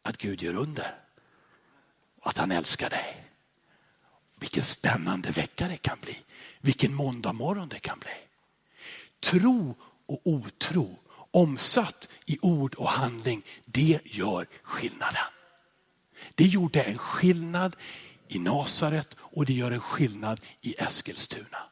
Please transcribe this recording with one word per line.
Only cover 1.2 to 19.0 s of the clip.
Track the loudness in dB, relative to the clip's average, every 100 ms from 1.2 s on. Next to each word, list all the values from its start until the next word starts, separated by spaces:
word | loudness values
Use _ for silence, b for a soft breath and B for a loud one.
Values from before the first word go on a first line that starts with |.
| b b b b b b b b b _
och | -6
att | -2
han | 0
älskar | 0 0 -2 -2
dig." | -4 -6 -12 -20 _ _ _ b b b b b b _ _
Vilken | -4 0
spännande | 2 2 2 0 -2 -4 -2
vecka | -4 -4 -4 -6
det | -2
kan | -6 -6
bli. | -12 -14 _ B B B
Vilken | 0 2 0
måndag | 0 -4 -4 -6
morgon | -4 -4 -4 -6
det | -10
kan | -10 -10
bli. | -12 -16 -18 _ _ _ _ B B B B _
Tro | 2 6 6 4 0 -6 B B -10
och | -4
otro | 0 0 -2 _ 0 0 0 -6 _ B B
omsatt | 6 6 4 4 4 2 -8 -16 B -6
i | 2
ord | 4 4 0 -2
och | -2
handling, | 0 -2 -2 -4 -4 -8 B -4
det | 4 4 4
gör | 0 -4 -2 -2 -4 B
skillnaden. | -10 -6 -6 -4 -4 -2 -6 -8 _ _ _ _ _ _ _ B B 6
Det |
gjorde | 6 6 2 2
en | 0 -4
skillnad | -6 4 4 4 0 -2 -2 -6 B B B B _
i | -4
Nasaret | 0 0 0 0 2 0